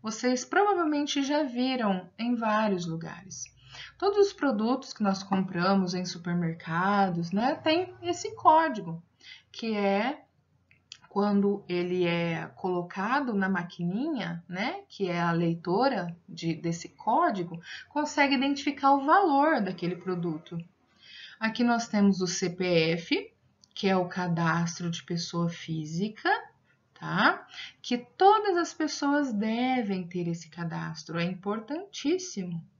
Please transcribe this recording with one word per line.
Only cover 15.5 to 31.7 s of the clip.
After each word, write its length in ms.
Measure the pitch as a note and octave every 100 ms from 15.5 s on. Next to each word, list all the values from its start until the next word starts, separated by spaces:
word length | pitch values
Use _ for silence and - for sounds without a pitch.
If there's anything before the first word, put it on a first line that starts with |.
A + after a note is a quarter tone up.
| E3 E3+ F3 C4+ A3 F3 E3+ -
de, 260 | E3 E3
desse 340 | D#3 E3 E3+ -
código, 760 | _ - C4 F4 G3+ F3 E3+ - - -
consegue 460 | D4 D4+ - C#4 C#4
identificar 580 | C#4 C#4+ - C#4+ C#4
o 120 | C#4 C#4
valor 540 | F4 G4 C#4 D4+ D4
daquele 380 | F#3+ F#3 F3 F3
produto. 600 | F#3 F3 E3+ D#3 - E3+ E3+ _ _ _ - - - -
Aqui 280 | A3 A3 A#3+
nós 220 | A#3 A#3
temos 340 | G#3 G3+ F#3
o 60 | F#3
C 220 | - F#3
P 420 | E3+ F3+ E3+ D#3+
F, 400 | E3+ - E4+ - _ _ _ -
que 160 | - G3
é 60 | F#3
o 120 | F3+
cadastro 800 | F#3 F3+ E3 E3+ E3 E3+ - F3
de 140 | E3+
pessoa 460 | - E3+ - E3+ E3+
física, 800 | E3+ - D#3+ D3+ E3 G#3+ - E4+ A4 - _ _ _ _
tá? 520 | _ D#3 E3 A#3+ F4+ - - - -
Que 160 | - A#3+
todas 580 | - _ F#4+ A4 G#4 F4
as 180 | D#4+
pessoas 600 | - D#4 - C#4+ C#4+ C#4+
devem 760 | G#3+ A3 A3+ B3+ B3+ G#3 F#3+ F3
ter 200 | F3+ E3+
esse 220 | E3+ -
cadastro, 680 | - E3 E3 E3 D#3+ - E3
é 40 |
importantíssimo. 1400 | E3+ F#3+ G3+ A3 A3